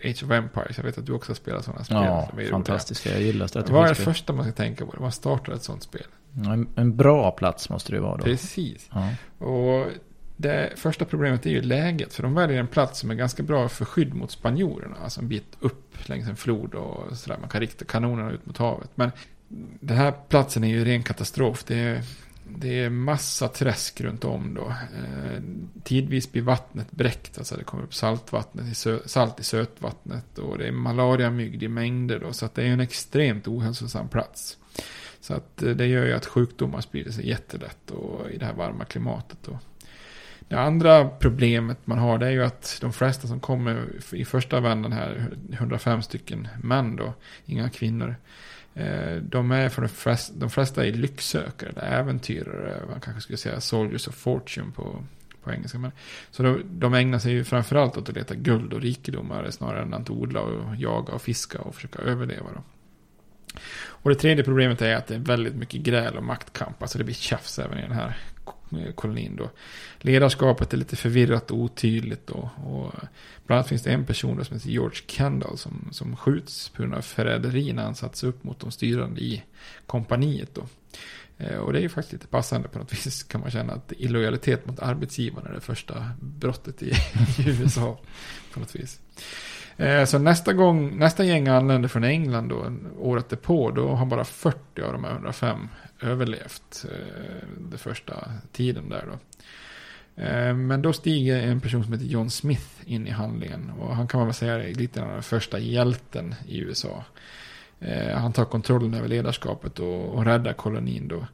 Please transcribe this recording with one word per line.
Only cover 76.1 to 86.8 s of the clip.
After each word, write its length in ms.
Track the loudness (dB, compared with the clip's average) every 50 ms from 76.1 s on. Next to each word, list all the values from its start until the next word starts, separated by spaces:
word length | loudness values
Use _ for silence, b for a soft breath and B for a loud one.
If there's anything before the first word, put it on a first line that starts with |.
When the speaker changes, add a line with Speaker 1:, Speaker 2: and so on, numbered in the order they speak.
| -6
Speaker 1:
skjuts 520 | -2 2 2 2 2 0 -6 -12 -12 -12 -10
på 140 | -8 -6
grund 120 | -4 -4 -4
av 60 | -4
förräderi 720 | -6 -6 -2 -2 0 0 0 0 0 0 0 0 0 0
när 100 | -2 -4
han 120 | -4 -4 -6
satt 220 | -6 -8 -10 -6
sig 120 | -4 -4 -4
upp 160 | -4 -4 -8
mot 160 | -12 -10 -10
de 100 | -10 -10
styrande 500 | -6 -2 0 0 2 0 0 -2 -4 -4
i 220 | -4 -4 -4 -6 -8 -12 B B B B B B B
kompaniet 680 | -4 -4 -4 -2 0 2 2 2 2 0 -2 -4 -8 -10
då. 80 | -10 -10 -10 -14 -18 -20 -20 B B B B B B B B B -10
Eh, 180 | -8 -6 -4
och 160 | -4 -2 0
det 60 | 0 0
är 40 |
ju 60 | 0 0
faktiskt 240 | -2 -4 -6 -6
lite 140 | -8 -14 -8
passande 420 | -2 0 0 0 0 -2 -2 -4 -4
på 100 | -8 -10
något 140 | -8 -6
vis, 300 | -6 -6 -4 -6 -6 -8
kan 180 | -8 -6 -6 -6
man 100 | -4 -4
känna, 220 | -4 -4 -4 -4
att 200 | -6 -8 -8 -12 -8 -4
illojalitet 680 | -2 0 2 2 2 2 2 2 2 2 2 2 0
mot 140 | -4 -8 -4
arbetsgivaren 640 | -2 -2 -2 -2 -4 -6 -4 -4 -4 -4 -4 -8 -10 -10
är 40 | -10
det 60 | -10
första 500 | -8 -8 -8 -8 -6 -8 -8 -8 -6 -8 -8 -8
brottet 640 | -10 -12 -8 -4 -2 -2 -2 -4 -8 -12 -10 -8